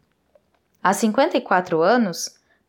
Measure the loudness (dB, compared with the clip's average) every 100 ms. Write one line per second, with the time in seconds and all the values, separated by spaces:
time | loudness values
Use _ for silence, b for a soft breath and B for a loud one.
0 | _ _ _ _ _ _ _ _ -2 0
1 | 0 0 0 0 0 -2 0 0 2 2
2 | 0 -4 -12 -14 _ _